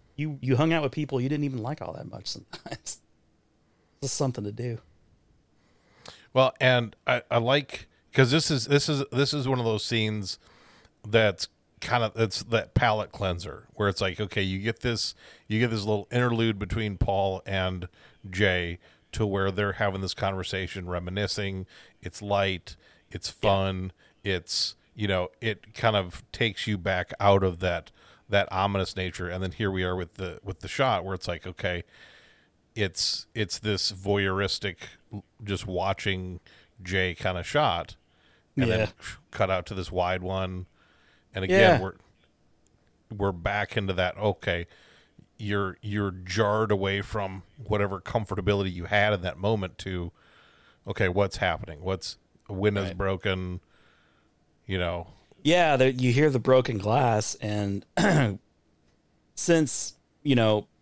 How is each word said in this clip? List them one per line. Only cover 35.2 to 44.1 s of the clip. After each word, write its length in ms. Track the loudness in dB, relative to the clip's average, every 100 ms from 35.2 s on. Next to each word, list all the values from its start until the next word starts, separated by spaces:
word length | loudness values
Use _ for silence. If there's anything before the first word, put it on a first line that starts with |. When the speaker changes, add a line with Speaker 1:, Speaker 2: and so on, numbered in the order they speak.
| -14 -14
Speaker 2:
just 240 | -6 -6 -4
watching 720 | -2 0 -2 -2 -4 -6 -12 -16 -20 _ -16
Jay 340 | -4 0 0 -2
kind 200 | -4 -4
of 60 | -2
shot, 500 | 2 2 0 -4 -14 _ _ _ _ _ -2
and 120 | 2
Speaker 1:
Yeah. 80 | 2
Speaker 2:
then 120 | 0 -4 -16 -16 _
cut 180 | -2 0
out 160 | 0 -4
to 80 |
this 160 | -6 -4
wide 300 | -2 0 0
one. 440 | -2 -4 -4 -6 -12 _ _ _ _ _ _
And 100 | -6
again, 140 | 2 6
Speaker 1:
Yeah. 220 | 8 6
Speaker 2:
we're, 140 | 2 -8 _ _ _ _ _ _ _ _ _ _ -14 -4
we're 160 | -2
back 440 | -2 -2 -2 -2 -2
into 160 | 0
that, 220 | 2 0